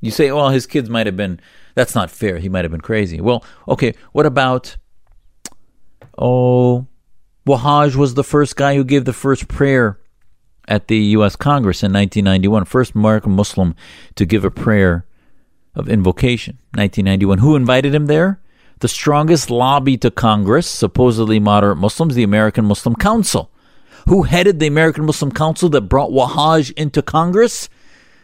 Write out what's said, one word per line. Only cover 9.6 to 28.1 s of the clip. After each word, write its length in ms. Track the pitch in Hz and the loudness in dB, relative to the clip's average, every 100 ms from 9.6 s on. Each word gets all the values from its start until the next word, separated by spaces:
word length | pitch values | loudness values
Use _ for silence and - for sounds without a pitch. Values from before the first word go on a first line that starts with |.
| 139 131 113 101 - _ - _ _ _ - | 0 2 0 -2 -16 _ -20 _ _ _ -6
at 220 | 104 - | -6 0
the 80 | 110 | 0
U 260 | 104 107 | 2 2
S 140 | 104 - | 2 0
Congress 460 | 147 143 107 90 | 0 0 0 0
in 100 | 104 | 0
nineteen 320 | 98 101 - | 0 0 0
ninety-one, 400 | 98 95 95 107 | 2 2 2 0
first 300 | 92 127 127 | 0 -2 -2
American 380 | 110 107 110 104 | 0 0 0 0
Muslim 440 | 95 104 - 90 82 - - - | -2 -2 0 -2 -4 -14 -20 -20
to 100 | - | -6
give 180 | 95 107 | -2 0
a 80 | 95 | -2
prayer 560 | - - 107 95 85 - - _ - _ _ _ | -4 0 2 2 0 -6 -20 _ -20 _ _ _
of 160 | - - | -10 -4
invocation, 680 | 113 92 87 127 120 - - _ | 0 0 0 -2 -2 -8 -18 _
nineteen 300 | - 101 - | -4 -4 -2
ninety-one. 340 | 98 98 98 98 | -2 0 2 2
Who 180 | 131 151 | 4 4
invited 380 | 123 127 139 | 4 2 2
him 120 | 147 147 | 0 0
there? 340 | 151 185 196 - _ _ - | 2 0 -2 -10 _ _ -6
The 100 | 120 | -4
strongest 640 | - - 147 156 165 - | -2 0 0 2 2 2
lobby 480 | 120 127 139 135 127 | 0 2 2 0 0
to 120 | 123 | 0
Congress, 560 | - 113 107 98 127 175 | 0 0 2 2 2 0
supposedly 720 | - 104 - 127 113 110 110 | -4 -4 2 2 2 0 2
moderate 380 | 104 104 101 82 | 2 2 2 0
Muslims, 380 | 101 - 160 | -2 0 -2
the 100 | 123 | 0
American 400 | 107 104 107 113 | 2 2 2 0
Muslim 320 | 107 101 - 117 | 0 0 -2 -2
Council. 560 | 196 226 202 - - _ _ - _ - - | 0 0 0 -4 -6 _ _ -20 _ -8 0
Who 140 | 190 | 2
headed 380 | 139 170 185 170 | 2 2 2 2
the 60 | 156 | 0
American 380 | 147 160 151 | 2 0 0
Muslim 260 | 151 147 143 | -2 -2 -4
Council 380 | - 156 165 180 | -2 -4 0 0
that 140 | 143 | 0
brought 280 | 101 131 143 | 0 0 0
Wahhaj 640 | 131 127 139 151 160 139 | 0 0 0 2 2 0
into 300 | - 151 151 | -4 -4 -2
Congress? 680 | - 156 170 185 233 - - _ - - _ | -2 -2 0 2 0 0 -14 _ -20 -20 _